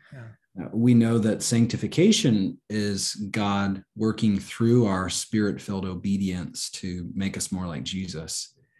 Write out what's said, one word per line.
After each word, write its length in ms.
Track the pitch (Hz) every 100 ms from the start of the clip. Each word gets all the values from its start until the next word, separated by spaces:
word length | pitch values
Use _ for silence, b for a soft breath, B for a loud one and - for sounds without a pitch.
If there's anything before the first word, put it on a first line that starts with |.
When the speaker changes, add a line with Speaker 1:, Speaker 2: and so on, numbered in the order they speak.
| _
Speaker 1:
Yeah. 500 | 135 113 - _ 98 80
Speaker 2:
Uh, 40 |
we 200 | 107 120
know 240 | 120 113 117
that 240 | 110 101
sanctification 1160 | - 117 117 - 104 - 196 202 - 107 98 - -
is 440 | 107 104 98 - - 101
God 520 | 107 101 101 98 95 - -
working 440 | 110 107 113 98
through 460 | - - 117 123 110
our 240 | 92 90
spirit-filled 760 | - - 107 104 87 - 98 92
obedience 840 | 90 98 98 98 90 80 - -
to 380 | - 95 90 87
make 220 | 95 98 95
us 160 | -
more 160 | 95 90
like 160 | 76
Jesus. 680 | 65 95 92 78 80 - - _ _